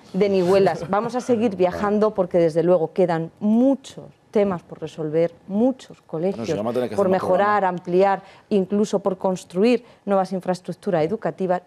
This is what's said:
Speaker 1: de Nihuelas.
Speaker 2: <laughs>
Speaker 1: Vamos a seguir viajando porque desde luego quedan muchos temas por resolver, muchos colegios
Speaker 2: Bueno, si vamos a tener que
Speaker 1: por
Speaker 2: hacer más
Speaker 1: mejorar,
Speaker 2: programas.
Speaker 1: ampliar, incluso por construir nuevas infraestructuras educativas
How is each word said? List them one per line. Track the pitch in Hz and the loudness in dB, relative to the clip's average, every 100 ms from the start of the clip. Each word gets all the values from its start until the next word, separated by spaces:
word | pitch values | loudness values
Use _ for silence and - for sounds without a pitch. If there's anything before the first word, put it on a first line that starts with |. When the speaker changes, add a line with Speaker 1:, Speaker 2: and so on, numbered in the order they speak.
| - | -6
Speaker 1:
de | 185 202 | -2 0
Nihuelas. | 190 175 196 170 156 151 | 2 4 4 4 0 -2
Speaker 2:
<laughs> | |
Speaker 1:
Vamos | 196 233 247 | -2 -2 -4
a | |
seguir | 233 233 220 185 | -2 0 0 0
viajando | 180 170 202 208 214 | 0 0 -2 0 0
porque | 208 180 180 | 0 0 2
desde | 170 160 | 2 2
luego | 170 180 185 | 2 2 2
quedan | - 180 165 165 - | 0 0 0 -6 -4
muchos | 208 226 262 269 - - 147 _ _ | 0 2 2 0 -4 -20 -20 _ _
temas | 226 202 175 | 0 0 -2
por | - 160 | -10 -14
resolver, | 156 - 156 156 165 165 - | -12 -8 -2 0 0 -4 -6
muchos | 196 254 254 - - | 0 0 0 -10 -20
colegios | _ 160 180 202 | _ -6 -4 -4
Speaker 2:
Bueno, | 214 | -4
si | 175 | -4
vamos | 220 | -2
a | |
tener | 240 240 | -2 -2
que | 202 | -2
Speaker 1:
por | 190 | 0
Speaker 2:
hacer | |
más | 185 | 0
Speaker 1:
mejorar, | - 185 202 208 | 0 0 2 2
Speaker 2:
programas. | 185 180 | 0 -2
Speaker 1:
ampliar, | 180 180 196 190 - - - | -2 2 2 0 -6 -20 -4
incluso | 208 185 208 214 196 | -2 0 -2 0 -2
por | 196 190 | -4 -4
construir | 196 185 - 175 226 240 - _ | -4 -4 -6 0 2 0 -4 _
nuevas | - 196 185 | -2 0 0
infraestructuras | 185 185 180 - 165 - 170 | -4 -4 -6 -8 -10 -2 0
educativas | 156 214 175 151 185 180 | 0 -2 -6 -4 -2 -2